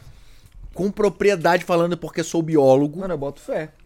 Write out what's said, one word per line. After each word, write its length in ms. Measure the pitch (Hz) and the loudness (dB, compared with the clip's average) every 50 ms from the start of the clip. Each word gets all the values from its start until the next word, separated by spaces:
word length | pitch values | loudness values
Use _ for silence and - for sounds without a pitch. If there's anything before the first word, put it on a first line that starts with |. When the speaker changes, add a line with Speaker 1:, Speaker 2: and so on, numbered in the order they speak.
| - - - - - - - - - - - - - - - | -20 -20 -20 -20 -20 -20 -20 -20 -20 -20 -20 -20 -20 -16 -8
Speaker 1:
com 160 | - 175 208 | -4 -4 -4
propriedade 720 | 190 - 208 196 165 - 196 202 202 170 151 170 175 180 170 | -2 0 -2 -2 0 2 2 2 2 2 2 2 2 2 0
falando 320 | - 180 170 170 175 175 | 0 0 0 0 0 -2
porque 260 | 170 - - - 175 160 | -6 -8 -8 -6 -6 -6
sou 180 | - - 170 165 | -2 -2 -4 -2
biólogo. 580 | 156 160 156 135 131 131 139 147 147 147 180 | 2 2 4 6 6 6 6 4 0 -4 -8
Speaker 2:
Mano, 140 | 190 190 170 | -8 -6 -6
eu 40 | 143 | -6
boto 220 | 139 143 - - | -6 -8 -10 -10
fé. 300 | - - 262 180 156 156 - _ - | -10 -6 -6 -6 -6 -8 -12 _ -20